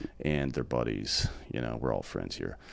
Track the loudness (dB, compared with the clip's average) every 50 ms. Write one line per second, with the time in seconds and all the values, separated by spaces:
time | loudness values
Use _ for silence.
0 | -8 -8 -8 -2 0 2 4 4 2 2 2 0 0 2 2 2 2 2 2 0
1 | 0 0 2 2 2 2 0 -4 -6 -4 -2 -2 0 0 -2 0 2 2 2 2
2 | 0 -2 -4 -4 -4 -4 -4 -4 -4 -6 -6 -8 -12 -16